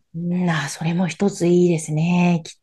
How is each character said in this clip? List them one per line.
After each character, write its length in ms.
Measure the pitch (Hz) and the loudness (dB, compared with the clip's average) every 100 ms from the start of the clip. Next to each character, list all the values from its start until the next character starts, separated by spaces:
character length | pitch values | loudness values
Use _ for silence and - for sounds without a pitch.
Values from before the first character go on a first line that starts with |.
| - | 0
う 300 | 165 175 180 | -8 -4 -2
ん、 60 | 180 | 0
あ、 180 | 160 143 | -2 -4
そ 160 | - | -6
れ 80 | 165 | -4
も 160 | 170 180 | -2 -2
一 220 | - 202 | -2 -2
つ 160 | - 170 | 0 2
い 180 | 175 | 4
い 40 | 175 | 4
で 80 | 160 | 2
す 160 | 160 | -2
ね、 480 | 151 170 175 175 170 | -2 0 2 2 0
き 60 | 165 | -4
っ 100 | - | -18